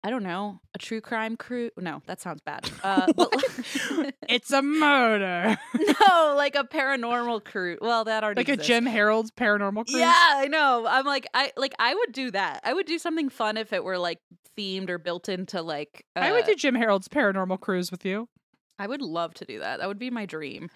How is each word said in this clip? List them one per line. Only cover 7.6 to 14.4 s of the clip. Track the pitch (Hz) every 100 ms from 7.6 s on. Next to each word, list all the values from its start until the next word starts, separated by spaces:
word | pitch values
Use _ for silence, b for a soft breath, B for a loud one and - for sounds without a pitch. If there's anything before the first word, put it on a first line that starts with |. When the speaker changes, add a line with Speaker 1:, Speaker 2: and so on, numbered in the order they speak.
| 180 170
Speaker 1:
Well, | 233 233 220
that | 220
already | 214 208
Speaker 2:
Like | 262
a |
Speaker 1:
exists. | 269 -
Speaker 2:
Jim | 233 240
Harold | 220 208 220 220 -
paranormal | 233 208 202 208 233
cruise? | 277
Speaker 1:
Yeah, | 339 339
I | 339 277 277
know. | 311 285 240 226
I'm | 254 277
like, | 277 -
I, | 247 277 -
like, | 269 -
I | 233 349
would | 466
do | 254 254
that. | 196 180 139
I | -
would | 320 311
do | 330
something | 349 330 277
fun | - 214 214
if | 220
it | 190
were, | 185 185
like, | 175 170 _ -